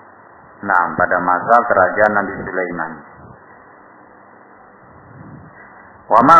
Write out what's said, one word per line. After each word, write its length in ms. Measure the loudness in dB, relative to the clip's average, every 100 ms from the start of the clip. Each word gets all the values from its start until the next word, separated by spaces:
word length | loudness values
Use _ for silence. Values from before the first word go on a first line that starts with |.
| -20 -20 -20 -20 -20 -12
Nah, 200 | -2 0 0
pada 240 | -2 -2 -2
masa 380 | -2 -2 2 2 2
kerajaan 480 | 0 0 2 0 0
Nabi 120 | -6 -10 -10
Sulaiman. 460 | -8 -8 -10 -12 -14 -20 -20 -20 -20 -20 -20 -20 -20 -20 -20 -20 -20 -20 -20 -20 -20 -20 -20 -20 -20 -20 -20 -20 -20 -20 -20 -20 -20 -20 -14 0
"Wa 160 | 2
ma 160 | 6